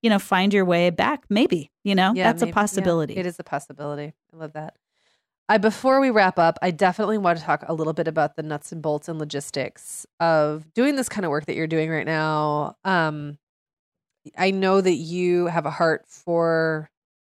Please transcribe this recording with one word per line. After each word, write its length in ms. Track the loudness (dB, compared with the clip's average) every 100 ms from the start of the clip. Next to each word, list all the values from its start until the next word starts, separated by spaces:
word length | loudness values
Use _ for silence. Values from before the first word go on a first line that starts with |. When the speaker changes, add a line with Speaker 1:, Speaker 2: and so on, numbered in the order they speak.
Speaker 1:
you 80 | 0
know, 100 | 0
find 340 | 2 2 2
your 120 | 2 2
way 240 | 4 2
back. 340 | 2 0 -2 -2
Maybe, 420 | 0 2 0 -6 _ -2
you 100 | 2
know, 160 | 2
Speaker 2:
Yeah, 100 | 2
Speaker 1:
that's 180 | 0 2
a 60 | 0
Speaker 2:
maybe. 20 |
Yeah, 40 | 0
Speaker 1:
possibility. 600 | 0 0 0 0 0 -4
Speaker 2:
it 100 | -6
is 140 | -8
a 60 | -8
possibility. 640 | -8 -8 -12 -10 -8 -10 -16 _
I 20 | -16
love 140 | -14
that. 220 | -12 -14 -16 _ _ _ _ _ _ 0
I, 100 | 2
before 440 | 2 0 2 4
we 80 | 4
wrap 280 | 4 4 4
up, 200 | 2 2
I 100 | -2
definitely 460 | 2 0 2 -2 0
want 200 | 2 0
to 60 | 0
talk 180 | -2 -2
a 60 |
little 200 | -4 -2
bit 160 | -2 -2
about 260 | 0 -2 -2
the 80 |
nuts 300 | -8 -8 -10
and 80 | -8
bolts 260 | -4 -4 -6
and 120 | -8
logistics 840 | -6 -8 -8 -6 -6 -8 -18 -16 -16 -2
of 540 | 2 4 2 -2 -6
doing 220 | 0 0 2
this 100 | -4
kind 160 | -4
of 60 | -2
work 140 | -2 -4
that 100 | -4
you're 100 | -2
doing 220 | 0 -2
right 140 | -2 -2
now. 720 | -2 0 0 0 -2 -4 -6
Um, 540 | -2 0 0 -4 -10 -14 _ _ _ _ _ _ _ _ -16 -2
I 140 | 0
know 300 | 2 2 4
that 120 | 4 0
you 500 | -2 -2 0 2 0
have 180 | -2 -4
a 60 |
heart 340 | 0 2 2 _
for 840 | -16 -2 0 2 2 0 -2 -8 _ _ _